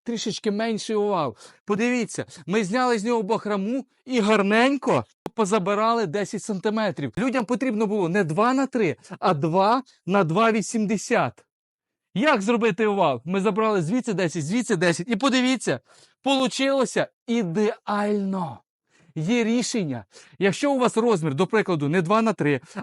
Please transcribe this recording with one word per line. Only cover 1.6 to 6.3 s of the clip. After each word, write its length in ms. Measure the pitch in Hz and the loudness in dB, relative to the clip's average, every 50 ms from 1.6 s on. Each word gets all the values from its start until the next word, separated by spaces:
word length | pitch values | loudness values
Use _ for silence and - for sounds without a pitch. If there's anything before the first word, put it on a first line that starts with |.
| _ | _
Подивіться, 600 | - 208 196 233 247 247 247 220 - - - - - - - - | -2 -2 0 2 0 0 0 -2 -4 -6 -8 -10 -10 -10 -16 -6
ми 180 | 151 185 226 214 | -2 0 0 0
зняли 340 | 175 208 254 254 247 240 214 | 0 0 0 2 2 0 0
з 60 | 190 | 0
нього 180 | 240 240 226 202 | 0 0 0 0
бахрому 640 | 185 226 196 - 208 208 196 190 214 247 277 - _ _ _ _ | 0 -2 -2 -2 -2 -2 -2 -2 -2 -4 -6 -6 _ _ _ _
і 160 | 254 254 240 | -4 0 0
гарненько 840 | 196 208 220 202 190 196 208 226 240 269 285 262 - - 180 131 107 - _ _ - - - | 2 4 4 4 4 2 4 4 4 4 2 0 0 0 0 0 0 -4 _ _ -16 -10 -4
позабирали 720 | - 220 180 214 220 175 196 208 202 220 226 233 233 214 | -4 -2 0 0 0 0 0 0 0 2 2 2 0 0
десять 360 | 165 147 208 196 - | -2 -2 -4 -4 -4